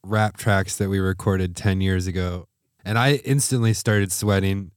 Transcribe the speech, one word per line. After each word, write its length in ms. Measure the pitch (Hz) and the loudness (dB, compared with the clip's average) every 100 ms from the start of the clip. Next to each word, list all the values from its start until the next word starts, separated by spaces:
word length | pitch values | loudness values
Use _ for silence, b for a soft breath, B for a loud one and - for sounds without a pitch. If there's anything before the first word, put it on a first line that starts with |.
rap 340 | 98 107 107 - | 0 2 2 0
tracks 400 | - 98 92 - | 0 2 0 -4
that 120 | 98 | 0
we 100 | 98 | 0
recorded 560 | 95 95 - 95 92 87 | 0 0 0 0 -2 -2
ten 260 | 104 95 | 0 0
years 260 | 95 95 90 | 2 0 -2
ago, 400 | 92 90 90 - _ _ _ - | -4 -4 -6 -12 _ _ _ -4
and 120 | 110 | 0
I 180 | 127 143 - | 2 0 0
instantly 480 | 143 143 127 113 | 0 0 0 2
started 380 | 107 - 104 98 | 0 0 0 0
sweating 600 | - 104 98 98 98 92 | -2 0 2 0 -2 -8